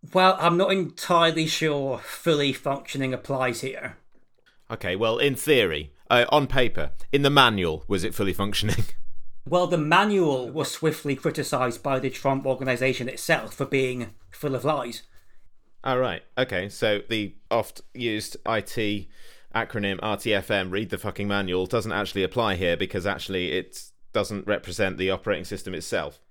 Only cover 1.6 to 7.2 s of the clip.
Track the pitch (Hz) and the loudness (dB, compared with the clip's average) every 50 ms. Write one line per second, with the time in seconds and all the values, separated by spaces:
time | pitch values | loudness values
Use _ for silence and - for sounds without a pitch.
1.6 | 160 160 147 143 139 135 127 113 - - - - - 170 160 147 143 139 135 - | 0 0 0 0 -2 -2 -4 -6 -8 -12 -14 -4 2 2 2 4 4 0 0 -2
2.6 | - 147 135 139 - - - 143 135 131 127 123 - - 139 131 131 127 120 117 | -2 -4 -4 -4 -6 -8 -6 -4 -2 -2 -4 -6 -4 -4 -2 0 0 -2 -2 -2
3.6 | - 135 131 - - 127 - - _ - - - - _ _ _ _ _ _ _ | -6 -8 -8 -8 -10 -12 -14 -14 _ -20 -20 -20 -20 _ _ _ _ _ _ _
4.6 | _ _ 113 - - 95 90 98 113 113 113 - - 143 135 - - 151 156 127 | _ _ -12 -6 -4 -4 -2 0 2 0 2 2 2 0 0 0 2 4 6 6
5.6 | 107 90 78 76 76 73 - - - - - 123 120 - - 151 143 123 - 139 | 6 4 2 -2 -6 -8 -14 -20 -2 4 4 4 6 6 4 4 4 4 2 2
6.6 | 123 113 - - 80 - - - - - - 139 | 4 4 2 2 0 0 0 -2 -2 2 2 4